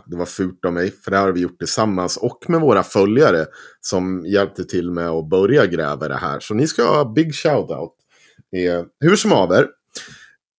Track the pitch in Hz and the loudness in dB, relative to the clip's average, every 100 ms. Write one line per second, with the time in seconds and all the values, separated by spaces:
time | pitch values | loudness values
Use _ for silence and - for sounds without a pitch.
0 | - 87 87 - 92 92 90 87 95 - | -8 -8 -8 -6 -6 -4 -6 -2 -4 -6
1 | - 98 98 90 87 - 85 - 110 92 | -2 0 2 0 -4 -6 -6 -2 0 0
2 | 90 - 123 - - 165 147 98 - 107 | -2 -4 -6 -4 -2 2 4 4 2 2
3 | 101 117 143 85 78 - - _ - 95 | 2 4 4 4 0 -8 -20 _ -6 -2
4 | 92 92 82 101 98 - 87 90 87 87 | -2 -4 -2 0 0 -4 -6 -4 -4 -4
5 | 85 82 78 92 101 143 98 82 73 71 | -2 -4 0 2 4 4 2 0 -4 -4
6 | 76 65 78 71 - 110 156 - 233 151 | -6 -6 -6 -8 -4 -2 -2 0 2 2
7 | 135 123 160 139 156 131 - 76 82 _ | 0 0 -2 -2 -2 0 -2 -8 -10 _
8 | _ _ _ _ _ 92 90 87 87 _ | _ _ _ _ _ -4 -2 -2 -6 _
9 | 160 208 214 135 90 98 - - _ - | 2 2 4 2 4 4 2 -4 _ -20
10 | - - - _ _ | -18 -20 -20 _ _